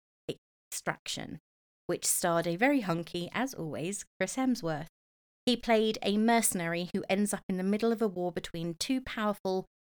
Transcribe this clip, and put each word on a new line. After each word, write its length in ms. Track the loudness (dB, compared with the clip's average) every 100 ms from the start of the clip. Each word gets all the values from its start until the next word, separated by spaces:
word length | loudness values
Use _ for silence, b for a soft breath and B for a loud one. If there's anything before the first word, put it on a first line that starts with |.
| _ _ -10
Extraction, 1080 | -10 _ _ -14 -8 -4 -6 -6 -8 -8 -12 _ _ _ _ -6
which 200 | -2 0
starred 400 | 0 2 2 2
a 100 | 2
very 240 | 4 4
hunky, 500 | 2 -2 -2 -6 -4
as 220 | -4 -4
always, 500 | -4 -8 -6 -6 -6 -8 -4
Chris 180 | -4 0
Hemsworth. 500 | 0 0 0 -4 -6 _ _ _ _ _ 0
He 100 | 2
played 420 | 4 4 4 0
a 160 | 0 4
mercenary 720 | 6 6 4 2 -2 -2 -2
who 120 | -4 0
ends 240 | 2 2
up 100 | -2 -4
in 80 | -2
the 80 |
middle 280 | 0 2 2
of 100 | 2
a 60 | 0
war 220 | 0 -2
between 440 | -4 -6 -6 -6 -4
two 220 | -2 -2
powerful 640 | -2 -2 -2 -2 -2 -2 -4 _ _